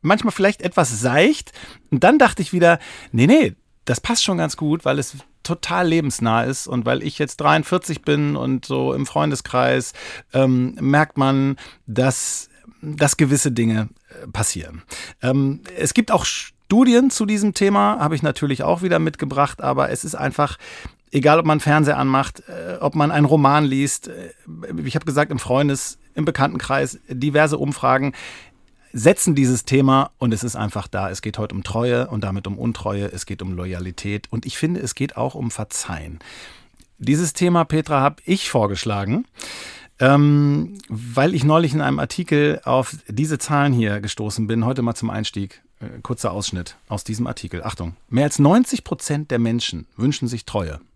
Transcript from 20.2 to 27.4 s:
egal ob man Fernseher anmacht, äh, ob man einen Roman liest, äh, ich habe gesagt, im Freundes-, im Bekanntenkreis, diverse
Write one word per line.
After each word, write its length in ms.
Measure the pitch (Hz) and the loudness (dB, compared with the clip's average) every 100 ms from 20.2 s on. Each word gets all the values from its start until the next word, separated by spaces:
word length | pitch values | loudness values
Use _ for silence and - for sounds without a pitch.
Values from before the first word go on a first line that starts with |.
| 139 - 147 - - - - _ _ | -6 -2 -2 -4 -16 -16 -18 _ _
egal 260 | 147 139 156 | 2 4 4
ob 80 | 165 | 4
man 140 | 151 | 2
Fernseher 360 | 151 151 147 143 | 4 4 4 2
anmacht, 460 | 135 135 139 - - | 2 2 0 -8 -16
äh, 300 | - 170 180 | -12 -10 -4
ob 160 | 147 156 | -2 2
man 160 | 147 | 2
einen 140 | 147 147 | 4 4
Roman 380 | 156 139 147 | 6 6 4
liest, 440 | 147 135 139 - - | 2 0 0 -2 -8
äh, 240 | 170 - - - 160 170 165 | -16 -16 -18 -20 -16 -10 -8
ich 120 | 143 156 | -4 -4
habe 100 | 160 | -2
gesagt, 240 | 139 151 | 0 0
im 80 | 135 | -2
Freundes-, 600 | - 127 143 139 - - _ - | 0 2 2 0 -6 -12 _ -4
im 80 | |
Bekanntenkreis, 720 | 160 - 139 123 - 139 139 - _ | -2 0 0 -2 -4 -2 -2 -8 _
diverse 480 | 131 143 147 | -4 0 4